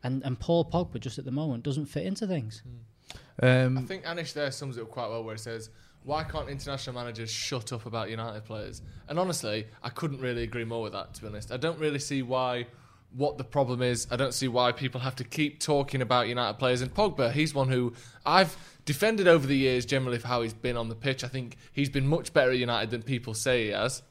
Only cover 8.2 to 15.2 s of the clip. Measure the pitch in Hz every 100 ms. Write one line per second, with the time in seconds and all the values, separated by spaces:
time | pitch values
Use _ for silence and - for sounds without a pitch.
8.2 | 117 107 107 110 98 104 - - - 156
9.2 | 185 170 110 107 107 - 123 - 165 139
10.2 | 127 120 117 117 113 117 107 98 - -
11.2 | 110 104 107 123 156 165 151 143 139 139
12.2 | 123 127 127 123 120 - - - _ 123
13.2 | 143 - 135 147 127 123 123 120 - 123
14.2 | 135 120 131 120 123 120 135 131 127 127